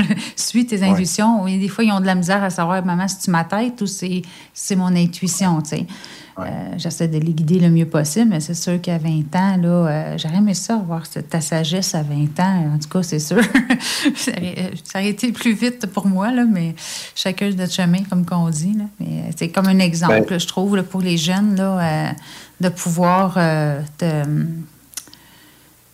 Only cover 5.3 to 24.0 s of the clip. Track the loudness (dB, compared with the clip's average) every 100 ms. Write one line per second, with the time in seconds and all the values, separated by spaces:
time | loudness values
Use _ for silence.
5.3 | 0 2 0 -2 -4 -6 -12 -18 -20 -18
6.3 | -12 -8 -8 -8 -6 -6 -2 -2 0 0
7.3 | 0 2 4 6 4 4 0 0 2 2
8.3 | 2 -2 -6 -2 -2 -2 -2 0 0 0
9.3 | 0 2 2 2 2 2 0 -4 -6 -2
10.3 | 2 2 0 -2 -2 -2 -6 -8 -10 -4
11.3 | -4 -2 -2 0 -2 -2 -2 -2 0 0
12.3 | 0 2 2 2 0 -2 -2 -2 -2 0
13.3 | 2 4 2 2 0 -2 -2 -2 -2 -4
14.3 | -4 -6 -6 -8 -8 -8 -2 -2 0 -2
15.3 | 0 0 2 0 -2 -6 -2 0 2 2
16.3 | 2 2 2 0 -6 -10 -12 -12 -6 -4
17.3 | -2 -2 0 -2 0 2 2 2 0 0
18.3 | 0 0 0 0 -2 -4 -6 -6 -6 -6
19.3 | -6 -4 0 4 4 4 2 4 4 2
20.3 | 0 -4 -2 0 0 -2 -2 0 0 2
21.3 | 2 2 2 2 0 0 0 -2 -6 -12
22.3 | -20 -14 -4 -2 -2 -2 2 4 4 4
23.3 | 2 2 2 0 -2 -4 -4